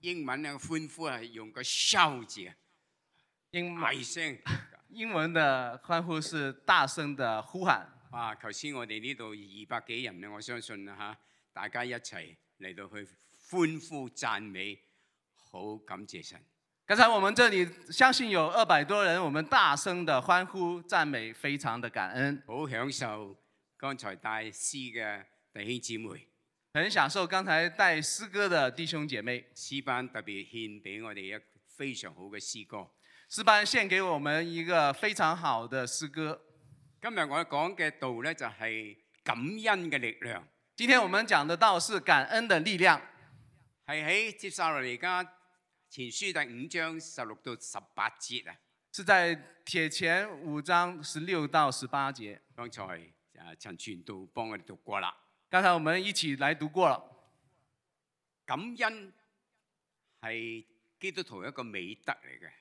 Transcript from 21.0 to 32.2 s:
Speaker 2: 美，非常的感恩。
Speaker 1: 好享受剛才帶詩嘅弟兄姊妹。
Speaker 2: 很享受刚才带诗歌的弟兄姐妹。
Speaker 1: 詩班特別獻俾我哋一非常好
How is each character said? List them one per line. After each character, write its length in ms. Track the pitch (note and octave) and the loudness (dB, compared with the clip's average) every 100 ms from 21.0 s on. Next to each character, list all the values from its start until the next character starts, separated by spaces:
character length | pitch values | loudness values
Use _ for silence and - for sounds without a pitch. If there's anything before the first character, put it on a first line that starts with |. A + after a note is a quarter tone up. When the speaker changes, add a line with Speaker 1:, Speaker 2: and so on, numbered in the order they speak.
| D3+ | 2
Speaker 2:
美， 240 | C3 A2 | 0 -6
非 240 | A2+ C#3+ C#3+ | -6 -4 -2
常 240 | C3+ A2+ | -2 -4
的 80 | A#2+ | -4
感 220 | A2+ F#2 | -4 -4
恩。 280 | A#2+ C#3 C#3+ - | 0 -2 -2 -8
Speaker 1:
好 200 | B2 D3 | -8 -6
享 240 | A2+ C3 | -4 -4
受 460 | C3+ B2+ G#2+ G#2 G2 _ _ _ _ | -4 -6 -8 -12 -16 _ _ _ _
剛 180 | C#3 C3 | -10 -8
才 200 | G#2+ F#2 | -10 -10
帶 300 | A2 A2 A2 | -6 -6 -6
詩 460 | G#2 - C#3 B2+ | -6 -6 -6 -8
嘅 320 | A2+ G#2+ G#2 G2 _ _ | -6 -4 -6 -12 _ _
弟 100 | G#2+ G#2 | -10 -6
兄 60 | B2 | -4
姊 180 | A2+ A2+ | -4 -6
妹。 280 | A2 F2 - _ _ _ _ | -6 -10 -16 _ _ _ _
Speaker 2:
很 160 | D3+ F#3 | -2 2
享 200 | F#3+ D#3 | 4 2
受 180 | G3 F3 | 2 0
刚 160 | F#3+ | 0
才 240 | F#3+ D#3+ E3+ | 2 2 2
带 340 | E3 F#3+ D#3 | 4 4 4
诗 240 | D3 - G#3 | 0 -4 -4
歌 220 | F#3+ G3+ | 0 4
的 240 | E3+ C3 | 4 4
弟 140 | B2 D#3+ | 0 -6
兄 200 | D#3 D3+ | -4 -4
姐 160 | A#2+ | -4
妹。 220 | A2 B2 - | -4 -6 -8
Speaker 1:
詩 300 | - - C#3 | -16 -8 -6
班 240 | C3+ B2 B2+ | -2 -2 -2
特 140 | A2 | -8
別 260 | G2 G2 F#2 | -8 -10 -10
獻 340 | A#2 A2 G#2 | -10 -10 -10
俾 220 | F#2+ G2+ | -12 -12
我 100 | A2+ | -10
哋 240 | G2+ F#2+ G#2+ | -12 -10 -12
一 40 | _ _ _ | _ _ _
非 280 | - C#3 | -12 -10
常 220 | B2 F#2+ | -8 -12
好 60 | E2 | -14